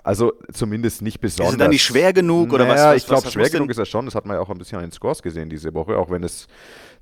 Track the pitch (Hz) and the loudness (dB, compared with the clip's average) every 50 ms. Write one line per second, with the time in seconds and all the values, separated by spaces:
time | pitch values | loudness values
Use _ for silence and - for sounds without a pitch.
0 | - - 98 95 117 113 - - - - - - 120 107 104 113 117 113 - - | -4 -2 0 0 0 0 0 -2 -8 -14 -10 -8 -6 -6 -4 -2 -4 -4 -4 -4
1 | 107 110 - - - 104 - - 85 90 117 147 143 143 147 135 - - 123 131 | -8 -10 -8 -6 -6 -6 -2 -2 0 0 2 2 2 4 4 2 2 2 2 4
2 | 170 185 185 190 180 170 165 175 170 120 139 131 123 127 127 143 151 151 147 127 | 4 4 4 4 4 4 4 2 2 4 4 4 4 4 6 6 6 6 6 4
3 | - - 131 131 - 127 - 104 113 139 165 160 147 123 120 113 101 - - 107 | 4 2 0 0 0 0 0 0 0 2 2 0 -2 -2 -2 -4 -4 -4 -4 -6
4 | - 127 - 107 - 101 101 82 95 95 98 90 90 - 110 95 87 82 - - | -6 -4 -6 -6 -6 -4 -4 -4 -4 -6 -8 -12 -12 -12 -10 -10 -10 -12 -10 -6
5 | - 120 156 - - 90 80 82 80 80 - 76 80 80 80 80 80 80 110 104 | -4 -4 -4 -4 -6 -10 -8 -8 -10 -10 -10 -10 -8 -8 -6 -6 -4 -2 -2 -2
6 | 90 87 92 87 87 85 - - - _ _ - - - - - - - - _ | -2 -2 -4 -4 -6 -6 -10 -12 -20 _ _ -20 -20 -20 -20 -20 -20 -20 -20 _